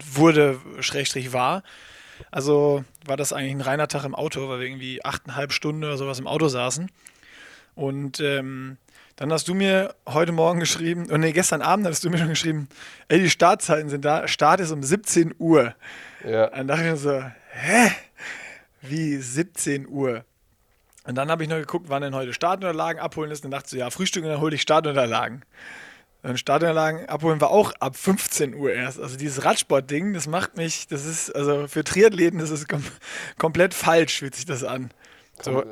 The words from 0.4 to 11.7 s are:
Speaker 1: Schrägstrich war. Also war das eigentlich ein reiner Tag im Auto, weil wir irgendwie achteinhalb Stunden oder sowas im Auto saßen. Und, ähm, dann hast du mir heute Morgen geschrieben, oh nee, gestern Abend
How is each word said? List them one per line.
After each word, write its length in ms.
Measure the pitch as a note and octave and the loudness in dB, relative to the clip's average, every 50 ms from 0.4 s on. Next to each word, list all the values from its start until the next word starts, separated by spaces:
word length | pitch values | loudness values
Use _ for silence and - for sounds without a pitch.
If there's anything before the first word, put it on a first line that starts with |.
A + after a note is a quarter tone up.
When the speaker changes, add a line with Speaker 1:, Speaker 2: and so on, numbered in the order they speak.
| D3 C#3 C3+ C3 - - - - | 6 4 4 0 -6 -16 -12 -6
Speaker 1:
Schrägstrich 520 | C3 - - C#3 C#3 - - C#3 B2 B2+ B2 | -6 -4 -2 -2 -2 -2 -4 -4 -6 -4 -2
war. 300 | B2+ B2 C3 E3+ G3 - - - - - - - - - - - - - - | 0 0 0 0 -2 -6 -12 -20 -20 -20 -20 -20 -20 -20 -20 -20 -20 -18 -10
Also 540 | - C3+ C3+ C#3+ D3 C#3+ D3 D3 C#3+ C#3+ C3 - _ - - | -6 -4 2 4 4 4 6 4 2 0 -2 -8 _ -16 -8
war 100 | - C3+ | -6 -4
das 160 | C#3 C#3+ - - | -4 -4 -4 -4
eigentlich 220 | C#3 C3+ C3+ C3+ | -4 -6 -6 -6
ein 80 | C#3 C3+ | -4 -2
reiner 260 | C3 C3+ D3+ D3+ C#3+ | -2 0 0 -2 -2
Tag 160 | - C#3+ C3+ | -2 -4 -6
im 100 | C3+ C3+ | -6 -6
Auto, 340 | - C#3 D#3+ - C3+ C#3 C3+ | -4 -6 -4 -4 -6 -6 -6
weil 120 | C3 B2 | -6 -6
wir 60 | B2+ | -8
irgendwie 360 | B2+ C3+ C3 B2+ B2+ C3 B2+ - | -8 -10 -10 -10 -10 -10 -8 -8
achteinhalb 500 | C#3 C#3+ - - D3 B2 C#3 C#3+ C3+ - | -6 -6 -6 -8 -8 -8 -6 -6 -4 -4
Stunden 300 | - - D3+ D3+ D#3 D#3 | -4 -4 -4 -4 -4 -6
oder 140 | D3 C#3+ | -6 -6
sowas 220 | C3 C#3 C3+ C3+ B2 | -6 -6 -6 -6 -8
im 80 | C3 | -6
Auto 220 | D3 D3 D3+ D#3+ D3+ | -4 0 2 2 2
saßen. 420 | B2+ B2 B2 B2+ C3 D3 F3+ F#3+ _ _ _ - _ _ _ - - - - - - - _ _ _ | 2 0 -2 -2 -2 -4 -6 -10 _ _ _ -20 _ _ _ -20 -20 -20 -20 -20 -20 -20 _ _ _
Und, 460 | - D3 C#3 C3+ C#3 C#3+ C#3 C3 - | -6 -6 -4 -4 -4 -6 -8 -6 -4
ähm, 560 | D3 C#3+ C#3 C#3 C3+ C3 C3+ C3 C3 C3 C3+ - _ _ _ - - _ _ | -2 -2 -2 -2 -4 -6 -10 -10 -12 -12 -14 -18 _ _ _ -20 -20 _ _
dann 160 | - C#3+ C#3+ D#3+ | -8 -4 -2 -2
hast 160 | D#3 - E3 | -2 -2 -2
du 60 | F3+ | 0
mir 400 | F#3+ G3 G3 F#3+ F#3+ F#3+ G3 - _ - | 0 2 4 4 2 2 0 -6 _ -10
heute 260 | - B2+ D3+ F3 E3+ E3+ | -2 2 2 2 2 2
Morgen 280 | D#3+ D#3+ E3+ F3+ E3+ | 2 4 4 4 2
geschrieben, 460 | E3 D3+ - - E3 E3 F3 E3+ E3+ - | 0 0 -2 -2 -2 -2 -2 -2 -2 -2
oh 60 | D#3+ | 0
nee, 160 | D#3 D#3+ D#3+ D3 | 2 2 2 2
gestern 300 | E3+ F#3 - F3 D3+ - | 2 2 2 0 0 2
Abend 240 | D#3 | 2